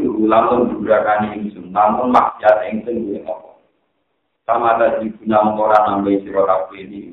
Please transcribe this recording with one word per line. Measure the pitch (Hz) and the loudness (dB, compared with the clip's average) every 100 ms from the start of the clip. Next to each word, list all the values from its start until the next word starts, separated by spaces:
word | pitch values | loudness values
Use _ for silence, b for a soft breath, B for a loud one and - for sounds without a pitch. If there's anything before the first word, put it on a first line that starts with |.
tu | 127 107 107 | 0 0 2
lamun | 113 - - 113 104 | 2 2 0 0 -2
durakani | 101 107 - 107 107 104 | 0 0 2 0 -2 -6
ingsun, | 104 90 90 | -10 -12 -6
lamun | 95 107 113 123 | 0 0 2 2
maksiat | 123 - - 104 107 107 | 2 2 0 2 2 2
ingsun | 110 117 113 104 | -6 -6 -6 -6
duwe | - | -8
Allah. | 80 80 - - _ _ _ _ _ _ _ _ - | -8 -12 -14 -20 _ _ _ _ _ _ _ _ -4
Sama | 120 113 113 | 0 2 2
tadi | 113 113 110 | 2 0 -6
guna | - 110 107 107 | -8 0 2 2
mengora | 107 107 107 107 | 2 4 4 4
nambah | 101 101 98 101 | 0 0 0 0
sira | 98 | 0
kabeh | 98 95 - | 2 2 -2
ini | 95 95 - - | -12 -16 -16 -16